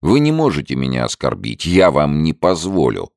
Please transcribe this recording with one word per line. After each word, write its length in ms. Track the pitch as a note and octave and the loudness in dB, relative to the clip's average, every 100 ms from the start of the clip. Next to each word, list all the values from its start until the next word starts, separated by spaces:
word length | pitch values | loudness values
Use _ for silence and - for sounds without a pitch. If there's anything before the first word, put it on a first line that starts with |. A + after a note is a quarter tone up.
Вы 200 | D#2 B2+ | 2 2
не 120 | D3+ | 2
можете 440 | D#3+ D3+ D2+ - C2 | 2 0 -2 -6 -6
меня 280 | C2 B1+ | -4 -4
оскорбить, 640 | A#1+ - C2 G#1 A#1 A1+ E2 | -4 -4 -6 -4 -8 -8 0
я 240 | F2+ F#2 | 4 4
вам 320 | C#2+ D2 D2 | 4 0 0
не 100 | D#2+ | 0
позволю. 800 | D#2 F2+ F2+ F2 F#2+ C2+ G1+ G1+ | 0 -2 -2 -2 0 0 -2 -10